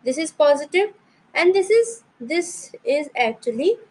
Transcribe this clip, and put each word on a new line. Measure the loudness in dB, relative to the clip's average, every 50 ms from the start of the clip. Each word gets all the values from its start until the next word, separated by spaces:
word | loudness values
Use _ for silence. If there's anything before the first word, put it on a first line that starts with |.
| _
This | -4 -4 -4
is | -6 -8
positive | 0 _ 4 4 4 2 -2 -2 0 0 0 0 -4 _ _ _ _ _ _ _ _
and | 2 2 4 4
this | 2 2 2
is, | 2 2 2 0 -4 -16 _ _ _ _
this | -10 -4 -4 -4 -4 -4 -10 -16 -18 -18 -20 -12 _
is | -2 -2 -2 -2 -4 _
actually | -2 -2 -2 -2 -4 -6 -6 -6 -2 0 -2 -2 -2 -6 _